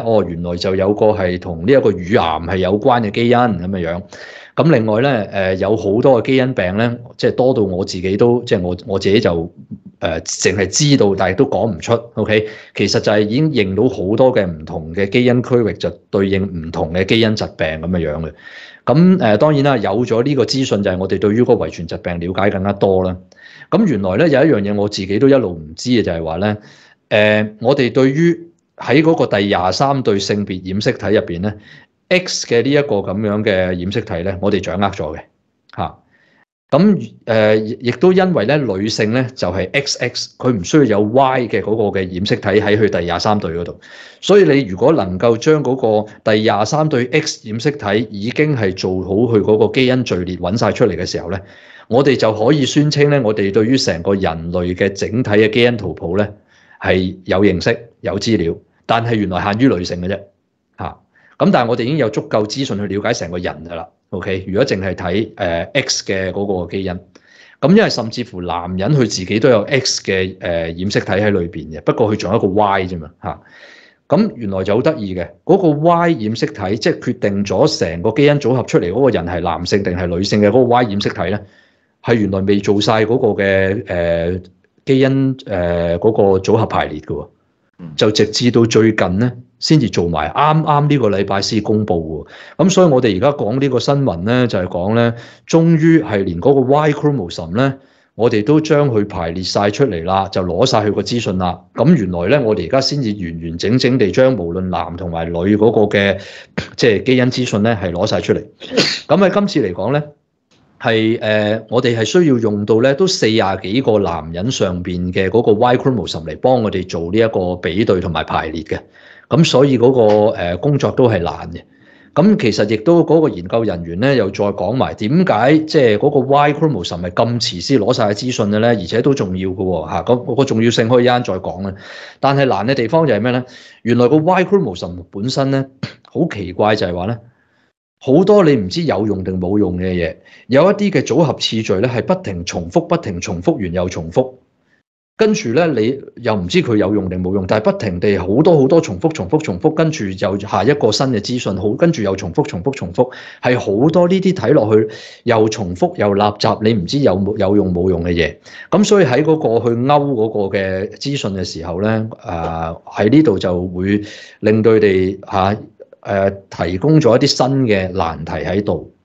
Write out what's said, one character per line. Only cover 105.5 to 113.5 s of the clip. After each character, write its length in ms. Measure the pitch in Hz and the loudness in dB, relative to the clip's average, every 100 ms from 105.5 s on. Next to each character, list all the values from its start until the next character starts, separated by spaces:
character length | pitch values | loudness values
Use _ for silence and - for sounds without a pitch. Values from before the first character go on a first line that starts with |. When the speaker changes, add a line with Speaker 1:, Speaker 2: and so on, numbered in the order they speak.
| 104 | 4
Speaker 1:
嗰 140 | 110 | 4
個 100 | 110 | 4
嘅， 380 | 101 104 101 95 - - - - - - | 2 2 0 -2 -6 -20 -12 -12 -10 0
即 120 | 127 | 2
係 160 | 110 | 2
基 140 | - 127 | 2 2
因 80 | 123 | 2
資 200 | 127 123 | -2 -2
訊 120 | 107 | 0
咧， 120 | 110 110 | 0 0
係 160 | 92 | -4
攞 140 | 87 104 | -2 -2
晒 140 | 92 | -2
出 120 | - | 0
嚟。 100 | 95 - _ - 247 - - - | -2 -4 _ -4 -2 -2 -4 0
咁 100 | 160 | 2
喺 160 | 196 | 4
今 140 | 196 202 | 2 0
次 200 | 156 104 | 0 -2
嚟 60 | |
講 180 | - 101 | -2 -2
咧， 120 | 143 147 - _ _ _ _ _ _ | -2 -4 -14 _ _ _ _ _ _
係， 400 | 123 113 110 113 | 0 2 2 0
呃， 420 | 110 107 104 110 - | 0 0 2 -2 -2
我 120 | 117 | 0
哋 140 | 127 113 | 0 0
係 80 | 110 | 0
需 220 | 185 165 | 2 4
要 100 | 123 | 2
用 280 | 110 104 104 | 2 -2 2
到 140 | 110 | 2
咧， 140 | 135 | 4
都 140 | 139 190 | 2 0
四 200 | - 113 | 0 0
十 140 | 110 98 | 2 0